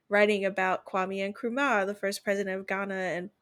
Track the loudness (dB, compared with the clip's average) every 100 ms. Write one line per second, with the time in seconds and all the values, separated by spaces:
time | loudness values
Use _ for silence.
0 | 0 4 6 4 0 0 0 0 -2 -4
1 | -2 -2 -4 -4 -4 0 2 2 0 -2
2 | -4 -2 -2 0 -2 -4 -4 -4 -4 -4
3 | -4 -4 -6 -12